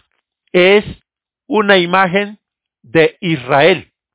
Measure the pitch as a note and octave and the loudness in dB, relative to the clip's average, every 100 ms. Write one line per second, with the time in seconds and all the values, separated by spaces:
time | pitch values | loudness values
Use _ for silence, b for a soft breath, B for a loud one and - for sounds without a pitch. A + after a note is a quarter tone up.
0 | _ _ _ _ _ F3+ F3+ G#3 - - | _ _ _ _ _ 0 2 2 -2 -14
1 | _ _ _ _ - G#3+ G3+ F#3+ F3 F#3 | _ _ _ _ -6 -4 0 0 0 0
2 | F#3 G3 G3+ G#3+ _ _ _ _ A#2 D#3+ | 0 -2 -6 -12 _ _ _ _ _ 0
3 | D#3 - F3+ D#3 A#2+ C#3 D#3+ E3+ - _ | 0 -2 -6 -6 -2 0 2 0 -6 _
4 | _ | _